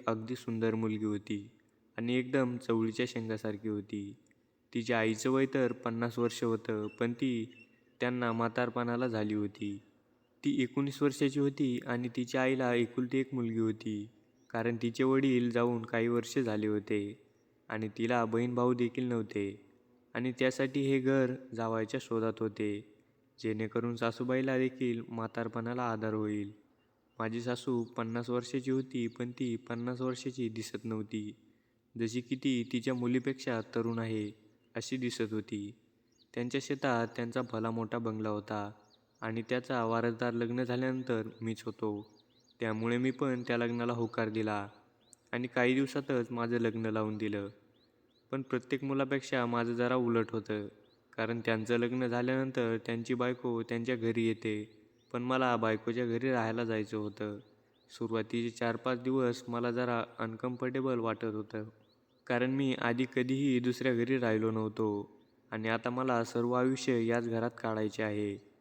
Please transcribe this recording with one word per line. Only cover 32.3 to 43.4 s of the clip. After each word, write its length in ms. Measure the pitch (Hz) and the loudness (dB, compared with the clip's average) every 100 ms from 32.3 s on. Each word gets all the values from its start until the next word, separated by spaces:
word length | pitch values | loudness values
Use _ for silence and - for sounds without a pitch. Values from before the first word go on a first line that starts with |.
| 131 | -2
ती 260 | 139 123 117 | 0 0 0
तिच्या 220 | 123 131 | -2 0
मुलीपेक्षा 680 | 127 120 127 135 131 - 113 110 | 0 2 2 0 -2 -2 -2 0
तरुण 240 | 117 113 117 | -2 0 0
आहे, 320 | 113 110 104 - - _ _ | -2 -2 -4 -8 -20 _ _
अशी 220 | 117 - 131 | -10 -4 -2
दिसत 360 | 123 120 110 | -2 -2 -2
होती. 380 | 107 104 104 101 - _ _ _ _ _ | -2 -4 -6 -8 -12 _ _ _ _ _
त्यांच्या 260 | 120 123 139 | -6 -2 -2
शेतात 460 | - 139 139 117 117 - | -2 -2 2 2 0 -2
त्यांचा 260 | 117 131 120 | -4 -2 -2
भला 180 | 113 113 | -2 -2
मोठा 280 | 113 110 120 | -2 -2 -2
बंगला 300 | 113 110 107 | -2 -2 -2
होता 420 | 104 104 107 104 - - _ _ _ | -2 -2 -4 -4 -10 -20 _ _ _
आणि 200 | 113 113 110 | -4 -4 -2
त्याचा 340 | 127 123 127 | -2 0 0
वारसदार 480 | 113 117 117 113 120 | 2 2 2 0 0
लग्न 300 | 117 117 123 | 0 0 0
झाल्यानंतर 640 | 123 123 131 131 123 113 110 - | 0 0 0 -2 0 -2 -2 -6
मीच 220 | 113 110 | -6 -4
होतो, 260 | 113 104 110 104 104 - _ _ _ _ | -6 -4 -4 -4 -8 -20 _ _ _ _
त्यामुळे 360 | 113 110 113 120 | -2 0 2 2
मी 120 | 131 | 2
पण 320 | 131 139 123 | 2 0 0